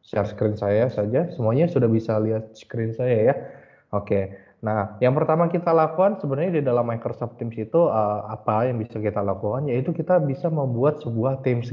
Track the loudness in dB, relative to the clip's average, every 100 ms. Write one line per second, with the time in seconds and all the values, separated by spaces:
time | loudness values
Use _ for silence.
0 | _ -4 -2 0 -2 0 0 2 2 0
1 | 0 0 -2 -2 0 2 2 4 4 2
2 | 2 0 0 -2 -6 -18 -10 -4 -4 -2
3 | 0 4 4 2 -6 -18 -20 _ _ -6
4 | 0 0 -2 -10 -20 _ -4 -2 -4 0
5 | 2 2 2 2 2 0 2 4 2 2
6 | 2 2 -4 -2 0 0 2 0 0 -4
7 | -6 -6 -8 -6 -8 -6 0 2 4 2
8 | 0 -2 -6 -6 -2 0 0 -2 -4 -4
9 | -2 -2 -2 -2 -4 -4 -2 -2 -2 -4
10 | 2 2 2 -2 -2 -2 -2 2 0 0
11 | -4 -2 0 0 0 -2 -2